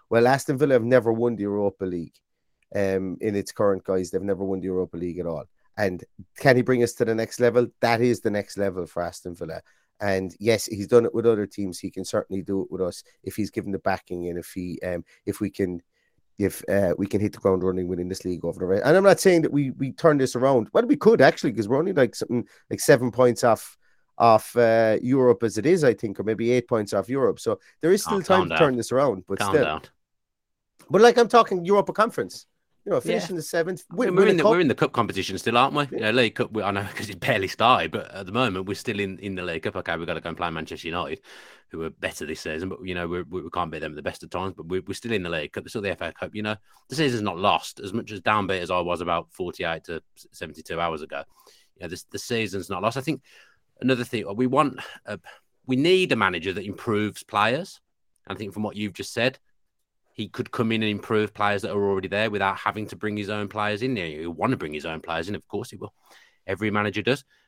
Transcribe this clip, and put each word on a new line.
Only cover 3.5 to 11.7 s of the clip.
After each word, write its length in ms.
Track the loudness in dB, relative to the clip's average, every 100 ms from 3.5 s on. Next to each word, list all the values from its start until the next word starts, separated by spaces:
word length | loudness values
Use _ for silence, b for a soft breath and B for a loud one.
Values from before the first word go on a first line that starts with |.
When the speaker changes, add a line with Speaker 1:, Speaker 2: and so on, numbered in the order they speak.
Speaker 1:
current 320 | 0 0 0
guise. 280 | 0 -2 -2
They've 100 | -4
never 240 | -2 -4 -2
won 140 | -4
the 80 | -2
Europa 300 | -2 -4 -4
League 200 | -6 -6
at 80 | -6
all. 200 | -6 -10 _ _ -2
And 260 | -2 -2 -12 -20 -20 0
can 200 | 4 4
he 40 |
bring 220 | 4 2
us 100 | 2
to 120 | 0 -2
the 100 | 0
next 240 | -4 0
level? 260 | 2 4 0 0
That 220 | 0 4
is 180 | 2 2
the 100 | 0
next 280 | -2 -4 -4
level 280 | -4 -4 -8
for 160 | -6
Aston 320 | -8 -8 -14
Villa. 280 | -12 -10 -12 -16 _ _ -6
And 340 | -2 0 -2 -4
yes, 280 | 0 0 0
he's 220 | -6 4
done 180 | 4 4
it 80 |
with 120 | 2 2
other 200 | 2 0
teams. 320 | -6 -8